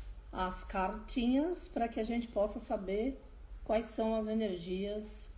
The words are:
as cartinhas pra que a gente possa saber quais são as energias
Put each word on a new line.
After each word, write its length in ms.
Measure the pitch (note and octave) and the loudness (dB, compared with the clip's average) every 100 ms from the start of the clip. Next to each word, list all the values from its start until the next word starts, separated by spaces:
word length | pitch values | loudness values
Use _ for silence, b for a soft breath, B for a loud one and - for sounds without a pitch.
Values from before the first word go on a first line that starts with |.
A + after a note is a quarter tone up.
| B - - | B -12 -8
as 320 | F#3 F#3 - | -2 -2 -2
cartinhas 1040 | - G3 F#3+ A3 - C4 A#3 C4 E4 F4 - | -2 0 0 -2 -4 2 4 6 4 0 -4
pra 220 | - A#3 | 0 0
que 100 | A#3 | 0
a 60 | |
gente 240 | A3 A#3 A#3 | 0 0 0
possa 300 | G#3 G#3+ A#3+ | 2 2 0
saber 600 | - G#3 F#3+ G3+ B3+ - - - - - | -2 -2 0 2 0 -2 -10 -16 -14 -6
quais 220 | - A3 A3+ | 2 2 2
são 280 | - A3 | 2 2
as 140 | A3 G#3+ | 2 2
energias 1040 | A3 G#3 F3 E3+ F#3 G3+ G#3 G#3+ - - | 2 2 0 -2 -2 0 -2 -6 -8 -10